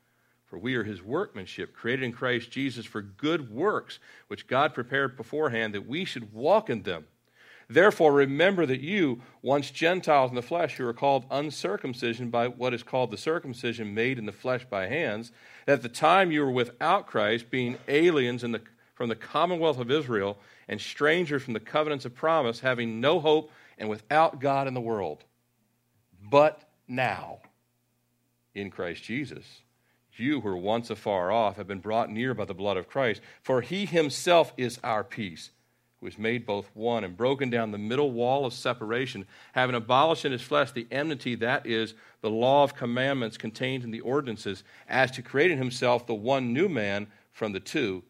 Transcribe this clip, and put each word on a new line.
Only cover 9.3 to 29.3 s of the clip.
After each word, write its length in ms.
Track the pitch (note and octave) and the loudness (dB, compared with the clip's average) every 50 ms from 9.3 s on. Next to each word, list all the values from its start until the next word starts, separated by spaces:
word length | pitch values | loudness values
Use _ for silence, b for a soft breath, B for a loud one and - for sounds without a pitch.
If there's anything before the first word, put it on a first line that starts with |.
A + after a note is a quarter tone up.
| B B | B B
once 300 | - A#2+ C#3 D3 C3+ - | 0 0 2 2 0 -4
Gentiles 580 | - - D#3+ E3 F#3 F#3 - E3+ D3+ C#3 C3 B2 | -4 0 2 2 2 2 2 4 6 6 6 4
in 60 | B2+ | 0
the 80 | B2 A#2+ | -4 -4
flesh, 340 | - E3 E3+ E3+ C#3 - | -4 -2 -2 -2 -2 -2
who 100 | - C3 | -4 -4
are 60 | A#2 A#2 | -4 -2
called 320 | - C#3+ C#3 C3+ C3 B2+ - | 0 2 2 2 2 0 -2
uncircumcision 1000 | C3 C#3 D3 D#3 C3+ - - F3 G3+ G3+ - C#3 A#2+ - B2+ A#2 A2+ A#2 B2+ A#2 | -4 -4 -4 -4 -6 -6 -4 -4 -4 -4 -6 -8 -6 -4 -2 -2 -2 -2 -4 -2
by 180 | A#2 A#2+ A#2 | 0 0 0
what 280 | B2 B2 B2 B2 B2+ B2 | 0 -2 -2 -2 -2 -2
is 80 | A#2 - | -4 -6
called 260 | - - C3 B2+ A2 | -4 -2 -2 0 -2
the 80 | G#2 | -4
circumcision 760 | G2 - D#3+ D#3+ F3 E3 C#3 B2 - - A#2+ A2+ A#2 A2 G2+ G2+ | -6 -4 -2 -2 -2 -4 -8 -10 -6 -4 -4 -4 -4 -6 -4 -2
made 240 | A2 A2+ B2+ C3+ B2 | 0 0 0 -2 -4
in 80 | G#2+ | -6
the 40 | G#2 | -10
flesh 320 | G2 - - C3 B2+ A#2+ - - | -10 -6 -4 -4 -2 -4 -4 -6
by 160 | G#2 G2 F#2 | -4 -4 -4
hands, 460 | F#2+ B2+ D#3+ E3 A#2+ G#2 A2 A#2 - B B B B B B B | -2 -2 -2 -2 -2 -4 -6 -8 -12 B B B B B B B
that 80 | - C#3+ | 2 2
at 80 | C3 | 2
the 80 | A#2+ A#2 | 2 -8
time 420 | - - D#3 D#3 F3 G3 F#3+ F3 | -2 4 6 6 8 8 6 4
you 100 | D#3 D3 | 4 2
were 100 | D3 C3+ | 2 2
without 560 | B2+ B2+ A#2+ A#2+ - - D3+ D#3+ F#3 G3+ - | 2 2 0 0 -2 -2 2 2 2 2 0
Christ, 420 | - - A2+ G#2 G#2 A#2 A#2 A#2 - | -2 0 0 2 2 2 0 -2 -4
being 300 | - B2+ B2 A#2+ B2+ - - | -2 -2 -2 -2 -4 -6 -4
aliens 560 | - C#3 D3 E3+ F3+ E3 C#3+ B2+ A#2+ B2 A#2+ A#2+ | 0 4 6 6 6 6 4 2 2 -2 -2 -4
in 80 | A#2+ | -4
the, 100 | A#2 G#2 - - _ b b b b | -4 -6 -8 -12 _ b b b b
from 160 | _ B2+ A#2 | _ -4 -4
the 60 | A2 | -4
commonwealth 640 | A2 - - - D3 E3 F3+ F3+ E3 E3 D#3+ C#3 B2+ | -4 -6 -4 0 2 2 2 2 2 2 0 2 0
of 100 | B2 A#2 | 0 0
Israel 480 | C#3 D#3 C#3+ B2+ B2 G2+ G2 G2+ G#2 b b b b b b | 0 0 0 0 0 0 0 0 -4 b b b b b b
and 120 | b G#2 G#2+ | b -8 -8
strangers 640 | - - - - D3 D3+ D#3+ F3+ F3 C#3+ D3 C3+ B2+ | -8 -10 -4 0 2 2 4 2 0 0 -2 -4 -4
from 100 | C3 A2+ | -4 -6
the 60 | G#2+ | -8
covenants 460 | - - - D3+ D#3 D3+ D3 C#3 - | -8 -2 -2 0 0 0 -2 -4 -6
of 80 | A#2+ B2 | -10 -8
promise, 440 | - - D#3+ E3 D#3+ C3+ A#2 A#2 - | -2 0 2 2 4 2 0 -2 -2
having 420 | - C3 B2+ A#2+ A#2 A2+ A2 A2+ | -2 -2 0 0 -2 -4 -4 0
no 180 | B2 C#3+ E3+ F3+ | 2 4 4 4
hope 320 | C#3+ D#3 D3+ D#3 D#3 B B B B B B - | 4 4 4 4 2 B B B B B B -8
and 100 | - G#2+ | -6 -6
without 500 | G#2+ G#2+ - _ C#3+ D#3 D#3+ D#3+ - C#3+ | -6 -6 -4 _ 4 4 4 4 2 0
God 280 | B2+ C#3 C#3 C#3 C#3 | 0 0 2 2 0
in 80 | C3+ C3 | -2 -4
the 40 | B2+ | -4
world. 440 | A#2 A2+ A2+ G#2 F#2 D#2 D2+ - - _ _ _ _ _ _ _ _ _ _ _ _ _ _ _ _ _ _ F2+ | -4 -2 -2 -2 -2 -4 -6 -8 -14 _ _ _ _ _ _ _ _ _ _ _ _ _ _ _ _ _ _ _
But 400 | G2+ G#2 C3+ C#3+ D3+ D#3 D3+ - - _ _ _ _ | -4 4 8 8 8 8 4 0 -14 _ _ _ _
now, 520 | - B2 C3 C3 A2+ F#2+ F2+ F2+ E2 - - - _ _ _ _ _ _ _ _ _ _ _ _ _ _ _ _ _ _ _ _ _ _ | -8 -2 -2 0 0 -2 -4 -8 -12 -14 -16 -18 _ _ _ _ _ _ _ _ _ _ _ _ _ _ _ _ _ _ _ _ _ _
in 160 | G2+ G2+ F#2+ | -8 -8 -8
Christ 340 | - - F#2+ F2 E2 - - | -6 -8 -6 -6 -6 -10 -8
Jesus, 400 | - A2 C#3+ D3+ B2+ | -8 -6 -6 -6 -8